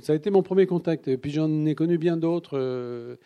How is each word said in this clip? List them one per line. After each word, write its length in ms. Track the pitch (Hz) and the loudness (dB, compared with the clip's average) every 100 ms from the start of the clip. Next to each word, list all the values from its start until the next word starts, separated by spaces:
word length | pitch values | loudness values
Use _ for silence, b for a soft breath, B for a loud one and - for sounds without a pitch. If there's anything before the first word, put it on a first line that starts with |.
ça 100 | 123 | -2
a 40 | 156 | 0
été 120 | 175 | 2
mon 120 | 196 | 2
premier 240 | 185 190 185 | 4 2 2
contact. 420 | 175 170 160 - | 2 0 -2 -2
Et 80 | 127 | -2
puis 140 | 147 | -2
j'en 340 | 147 156 156 | -2 0 0
ai 100 | 151 | 0
connu 220 | 147 165 175 | 0 0 0
bien 220 | 170 165 | 0 0
d'autres, 400 | 165 170 170 139 | 0 -2 -4 -4
euh, 580 | 131 127 123 120 120 123 | -4 -4 -6 -8 -10 -16